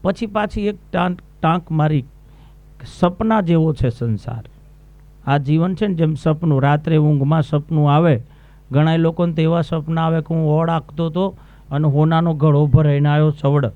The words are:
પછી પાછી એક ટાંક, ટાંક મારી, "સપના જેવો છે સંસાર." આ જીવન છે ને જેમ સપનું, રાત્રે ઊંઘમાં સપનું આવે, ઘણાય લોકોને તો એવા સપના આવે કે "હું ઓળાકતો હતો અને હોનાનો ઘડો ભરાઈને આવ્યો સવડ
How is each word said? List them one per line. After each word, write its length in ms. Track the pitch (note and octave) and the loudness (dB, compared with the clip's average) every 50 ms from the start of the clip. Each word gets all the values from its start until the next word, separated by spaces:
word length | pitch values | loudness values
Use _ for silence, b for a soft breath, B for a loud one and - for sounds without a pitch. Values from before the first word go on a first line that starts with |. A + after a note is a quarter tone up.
પછી 240 | - - - - A#3 | -2 -4 -4 -4 -8
પાછી 400 | G#3 G3+ G#3+ G#3 - - A3 G3+ | -6 -4 -4 -4 -4 -4 -4 -4
એક 120 | G#3 G#3 - - - | -4 -6 -6 -12 -6
ટાંક, 260 | - F3+ F3+ F3+ F3+ F3+ - - - - | -4 -2 -2 -2 -4 -6 -12 -20 -10 -2
ટાંક 280 | - D#3+ E3 F3 E3 - | 0 0 0 0 -4 -4
મારી, 340 | D#3+ D#3 D3+ D#3 D#3 C#3+ B2+ - - - b b b b b b b b - - - - - | -2 0 0 2 0 -2 -4 -6 -18 -20 b b b b b b b b -20 -20 -20 -20 -20
"સપના 560 | - - - F3+ F3 F3+ - A3 A3 A3+ G#3+ | -20 -2 0 0 0 0 -2 -2 0 0 0
જેવો 320 | F#3+ E3 E3+ E3 D#3+ D#3+ | 0 2 2 2 2 0
છે 160 | D3 - - B2 | 0 -2 -2 -4
સંસાર." 560 | A2+ - A#2+ A#2 G#2+ G2+ - - A#2 A2+ G#2+ - - - - - - - - - - - - - - - - | -2 -4 -4 -4 -4 -4 -6 -10 -12 -12 -14 -16 -20 -20 -20 -20 -20 -20 -20 -20 -20 -20 -20 -20 -20 -12 -4
આ 120 | - C#3 D3 | -2 -2 -2
જીવન 360 | C3+ C#3 D3+ D#3+ E3 F#3 F#3+ | 0 0 0 0 0 -2 -2
છે 120 | D3+ G#3+ | -2 -4
ને 80 | G#3 F#3 | -4 0
જેમ 200 | D#3+ E3 D#3+ D#3 | 0 0 -2 -2
સપનું, 480 | C#3 - E3 D#3 D#3 E3+ D#3+ D3 C3+ | -2 -2 -2 -2 0 0 0 2 2
રાત્રે 340 | C3 C#3+ D3 D3 - E3 D#3+ | 2 2 0 0 0 0 0
ઊંઘમાં 460 | D#3 D3+ D3+ D3+ C#3 C3+ C#3 D#3+ D#3+ | 2 2 2 2 2 2 2 0 0
સપનું 520 | D3 - D3+ D3 D3 - E3 D3+ D3 D3 C#3+ | 0 0 -2 -4 -2 -2 0 0 2 4 4
આવે, 280 | D3+ E3+ E3+ C#3 A2 A#2 b b b b b b b b - | 4 4 4 2 0 -2 b b b b b b b b -2
ઘણાય 240 | B2+ C#3+ D3+ D#3+ D#3+ | 0 2 2 2 2
લોકોને 360 | E3 E3 E3 D#3+ - F3 E3+ | 2 0 0 0 0 -2 -2
તો 100 | D#3+ D#3+ | 0 0
એવા 180 | D#3+ D#3+ E3+ E3+ | 0 0 0 0
સપના 460 | D#3 - E3+ D#3+ D3 E3 E3 D#3+ E3 | -2 -2 -4 -6 -4 -4 -2 -2 0
આવે 140 | E3 E3 D#3+ | 0 0 -2
કે 140 | D#3 - E3 | -2 -2 -4
"હું 160 | D#3+ D#3+ D3+ | -2 0 0
ઓળાકતો 560 | D3+ D#3 E3 E3 E3 D#3+ D3+ - D3 D#3 E3 | 0 0 0 0 -2 -4 -6 -8 -8 -6 -6
હતો 300 | E3 D#3 F3+ F#3+ F#3+ F#3 b b b b b b b | -4 -2 -4 -4 -4 -6 b b b b b b b
અને 180 | C#3 C#3+ D#3 D3+ | -4 0 0 0
હોનાનો 460 | C3+ D3 D#3 D#3+ E3 E3 E3+ E3+ D#3+ | 2 2 2 2 2 2 0 0 0
ઘડો 320 | C#3+ D3 D#3 C#3+ C#3+ D3+ | 2 2 2 4 4 4
ભરાઈને 420 | C#3+ B2 D#3 D#3 D3 C#3+ C#3+ D3 D3 | 4 4 4 4 4 2 2 2 2
આવ્યો 220 | D3 D3+ D#3 D#3 | 2 2 2 0
સવડ 360 | D3 D3+ - C#3 C#3+ D3 C3+ G#2+ - | 0 0 -2 0 0 0 -2 -2 -6